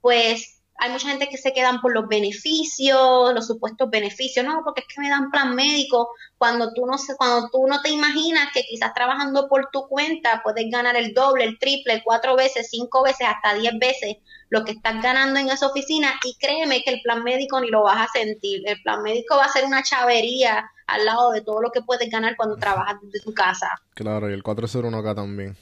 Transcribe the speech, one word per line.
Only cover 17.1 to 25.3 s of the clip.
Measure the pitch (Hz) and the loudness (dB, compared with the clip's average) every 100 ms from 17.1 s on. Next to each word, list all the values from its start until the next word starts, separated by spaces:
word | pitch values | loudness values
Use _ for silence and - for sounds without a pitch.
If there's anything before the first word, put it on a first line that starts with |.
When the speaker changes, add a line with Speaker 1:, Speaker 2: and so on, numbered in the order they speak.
| 233 | -2
Speaker 1:
médico | 240 254 277 269 | -2 -2 -2 -2
ni | 240 | 2
lo | 220 | 2
vas | 208 208 226 | 4 4 2
a | 254 | 0
sentir, | 214 214 202 196 | -2 -4 -6 -4
el | 208 202 | -4 -4
plan | 220 214 | -4 -4
médico | 214 233 233 285 | -2 -2 2 4
va | |
a | 269 | 4
ser | 269 269 | 2 2
una | 269 | 0
chavería | 269 269 247 233 226 254 247 214 - _ - | 0 2 4 4 2 2 2 2 -4 _ -4
al | 214 | 0
lado | 214 226 247 | 2 4 4
de | 220 | 2
todo | 214 214 | -2 -2
lo | 233 | 0
que | 240 | -2
puedes | 233 247 233 | -2 -2 -2
ganar | 220 220 226 | -2 -2 -2
cuando | 220 214 | -4 -2
trabajas | 208 190 196 202 | -2 -2 -2 -6
desde | 202 208 | -10 -12
tu | 220 | -10
casa. | 220 185 185 190 190 _ | 0 0 0 -6 -8 _
Speaker 2:
Claro, | - 107 107 104 | -10 -6 -4 -4
y | |
el | 101 | -6
cuatro | 98 107 113 | -6 -6 -4
cero | 123 120 | -4 -4
uno | 113 | -4
acá | 107 | -4
también. | 104 101 | -6 -6